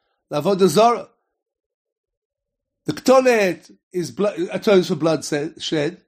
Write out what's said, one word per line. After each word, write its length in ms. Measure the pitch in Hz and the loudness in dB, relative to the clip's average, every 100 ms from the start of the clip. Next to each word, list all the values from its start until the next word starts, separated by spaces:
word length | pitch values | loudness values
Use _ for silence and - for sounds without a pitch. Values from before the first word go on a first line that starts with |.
| _ _ _ | _ _ _
la'avodah 380 | 147 156 196 185 | -4 -2 2 2
zarah. 400 | 160 233 226 - _ _ _ _ _ _ _ _ _ _ _ _ _ _ _ _ _ - | 4 2 2 -6 _ _ _ _ _ _ _ _ _ _ _ _ _ _ _ _ _ -12
The 80 | |
ketonet 760 | 147 - 262 254 226 190 160 _ _ _ | -6 2 4 4 2 0 -4 _ _ _
is 180 | 180 156 | -8 -8
blo-, 240 | 120 202 160 180 | -4 -4 -4 -6
atones 380 | 190 214 190 175 | -4 2 2 2
for 60 | |
blood 320 | 165 160 151 - | -2 -2 -2 -4
se-, 320 | 147 151 - | -6 -6 -10
shed. 440 | - 160 147 190 | -6 -4 -4 -8